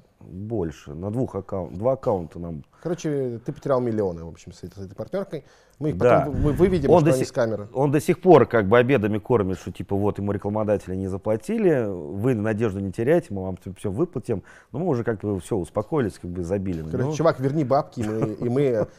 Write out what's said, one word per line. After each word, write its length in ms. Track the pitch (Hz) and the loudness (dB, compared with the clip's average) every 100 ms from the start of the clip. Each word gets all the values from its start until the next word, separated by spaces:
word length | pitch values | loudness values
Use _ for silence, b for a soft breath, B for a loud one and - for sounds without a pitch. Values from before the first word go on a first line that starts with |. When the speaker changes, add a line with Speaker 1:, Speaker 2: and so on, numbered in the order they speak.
| - _ | -20 _
Speaker 1:
Больше. 760 | 104 90 107 113 82 73 - | -18 -12 -6 -4 -4 -6 -14
На 160 | 76 98 | -8 -6
двух 240 | 117 120 95 | -4 -4 -6
аккаун-, 380 | - 98 78 87 | -8 -8 -8 -4
два 180 | 120 | -2
аккаунта 460 | 131 131 98 80 85 | 0 0 -2 -4 -10
нам. 240 | 85 78 - _ | -10 -10 -14 _
Speaker 2:
Короче, 560 | 165 175 160 143 127 117 | -8 -6 -4 -4 -4 -6
ты 80 | - | -10
потерял 280 | 156 139 127 | -8 -2 0
миллионы, 420 | 123 110 98 85 | 0 0 -2 -4
в 40 | 82 | -10
общем, 260 | 73 - | -16 -20
с 100 | - | -18
этой, 120 | 90 - | -16 -14
с 20 | 95 | -14
этой 100 | - | -12
партнёркой. 480 | 110 190 190 151 - b b _ | -8 -8 -6 -10 -14 b b _
Мы 100 | 151 | -4
их 80 | 175 | 2
Speaker 1:
Да. 220 | - 101 | 6 6
Speaker 2:
потом 160 | 151 120 | 4 0
вы-, 160 | 147 | 0
вы-, 20 | |
выведем, 360 | 135 185 180 135 | 4 4 4 6
Speaker 1:
Он 80 | 170 | 6
Speaker 2:
что 60 | 147 | 6
Speaker 1:
до 40 | |
Speaker 2:
они 80 | 131 | 4
Speaker 1:
сих, 80 | 139 | 0
Speaker 2:
с 20 | |
камеры. 360 | - 113 104 104 | 0 0 -2 -4
Speaker 1:
он 180 | 127 143 | 0 2
до 80 | 143 | 2
сих 220 | - 170 | 2 2
пор 240 | 185 - 117 | 8 8 8
как 220 | 117 95 | 4 6
бы 100 | 120 | 6
обедами 400 | 123 135 101 107 | 6 4 2 -2
кормит, 400 | - 117 92 92 | 0 2 2 -4
что 140 | - | -8
типа 240 | - 90 98 | -12 -6 -2
вот 240 | 101 98 | -2 -2
ему 120 | 101 | -4
рекламодатели 640 | 101 101 104 107 101 - 92 | -4 -4 -2 0 0 -2 -6
не 120 | 95 | -6
заплатили, 800 | 95 107 113 - 226 190 139 107 | -4 -4 -4 -2 0 2 2 0
вы 460 | 90 73 98 127 113 | -6 -8 -2 0 0
надежду 440 | 107 107 113 95 | 0 0 -2 -2
не 120 | 98 | -4
теряйте, 360 | 98 117 170 - | -2 2 2 0
мы 100 | 98 | -6
вам 140 | 92 90 | -8 -8
всё, 160 | 98 92 | -12 -8
всё 140 | 104 | -6
выплатим. 520 | 98 175 127 - 101 B B B | -4 -4 -4 -4 -6 B B B
Но 80 | 123 | -6
мы 60 | 180 | -2
уже 160 | 120 | -2
как 160 | 113 101 | -2 -4
бы 200 | 104 98 | -4 -4
всё, 180 | - 110 | -2 -4
успокоились, 560 | 82 104 - 156 104 - | -2 -4 -2 -2 -2 -4
как 100 | 90 | -10
бы 120 | 90 | -8
забили 380 | 85 101 95 82 | -2 -2 -2 -6
на 100 | 78 | -6
Speaker 2:
Короче, 160 | 123 135 | -4 -2
Speaker 1:
него. 80 | 156 | 0
Speaker 2:
чувак, 240 | 160 135 | 0 0
верни 240 | 131 156 123 | -2 -2 0
бабки, 360 | 135 - - | 0 -2 -6
и 20 | |
мы, 300 | 107 110 113 104 | -4 -2 -4 -4
и 100 | 117 | -2
мы, 380 | 127 139 110 - | 0 0 0 -2